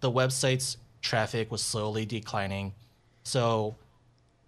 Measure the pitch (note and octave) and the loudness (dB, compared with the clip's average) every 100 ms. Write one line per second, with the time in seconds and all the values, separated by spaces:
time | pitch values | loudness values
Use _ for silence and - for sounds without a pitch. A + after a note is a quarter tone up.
0 | C3 B2 B2+ C3 C3+ C3 - - - - | 0 4 2 2 2 2 -2 -6 -14 -8
1 | - A#2 G#2+ A#2 A2 A2 - A2+ G#2+ A2 | 0 0 2 -2 -2 -4 -2 -2 -2 -2
2 | G#2+ A2+ - G#2+ G2 G2 G2 - - _ | -2 -6 -4 -4 -2 -2 -6 -8 -20 _
3 | _ _ - C3 A#2 A2 G#2+ A2 - _ | _ _ -2 2 4 2 0 -6 -20 _
4 | _ _ _ _ | _ _ _ _